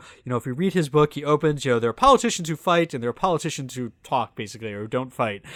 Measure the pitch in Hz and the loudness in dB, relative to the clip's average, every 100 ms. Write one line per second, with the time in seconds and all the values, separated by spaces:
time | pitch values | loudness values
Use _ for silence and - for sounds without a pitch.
0 | - - 123 120 135 123 190 185 143 151 | -12 -16 -4 -4 -4 -2 0 0 2 4
1 | 151 143 147 151 156 147 135 120 117 - | 2 0 0 2 2 0 0 2 2 4
2 | 262 254 233 - 165 151 185 170 165 131 | 6 6 4 -2 -6 -4 0 2 2 -2
3 | 120 - 190 160 160 - 131 127 117 - | -6 -2 0 0 -2 -8 -10 -8 -10 -10
4 | - 135 - - 104 107 110 101 113 127 | -4 -2 -2 -8 -12 -10 -10 -8 -4 -4
5 | 127 - 117 101 - | -4 -2 -2 -4 -12